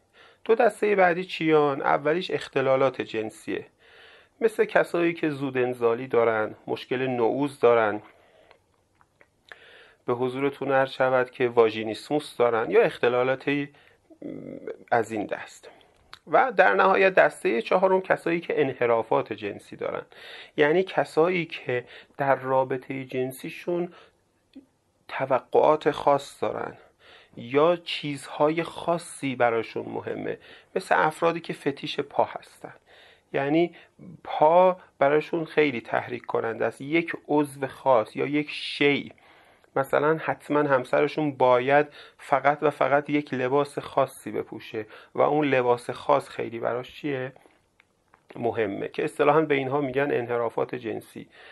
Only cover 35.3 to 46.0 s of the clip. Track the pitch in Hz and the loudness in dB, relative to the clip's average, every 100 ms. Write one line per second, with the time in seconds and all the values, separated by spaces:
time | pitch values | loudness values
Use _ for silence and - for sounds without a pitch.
35.3 | 170 160 - 151 117 - 123 110 120 - | -6 -2 0 0 0 -4 -6 -4 -10 -6
36.3 | 117 117 110 113 - 139 165 165 - - | -4 -4 -4 -4 -4 -4 -2 -2 -8 -2
37.3 | 147 143 139 131 - 135 120 107 131 135 | 0 0 -4 -10 -2 2 4 2 -4 -2
38.3 | 147 147 - - - 143 131 - - _ | -2 -4 -8 -10 0 2 2 -4 -16 _
39.3 | _ _ _ _ 139 135 135 147 160 - | _ _ _ _ -6 0 2 2 0 -4
40.3 | 135 - 147 147 131 127 147 147 160 151 | -8 -2 0 2 0 2 0 0 0 -4
41.3 | 127 127 123 127 147 147 - - _ - | 2 4 4 4 2 2 -4 -20 _ -2
42.3 | 135 139 151 151 - 135 143 147 147 147 | 2 2 2 0 0 2 2 2 -2 -2
43.3 | 127 127 143 139 - - - 131 - 110 | -4 0 0 0 -6 -4 -2 -2 -4 -8
44.3 | 107 110 113 - 113 107 - - 127 139 | -8 -8 -12 -12 -12 -12 -16 -10 0 2
45.3 | 147 147 131 120 120 - 123 | 2 2 2 2 0 -2 -8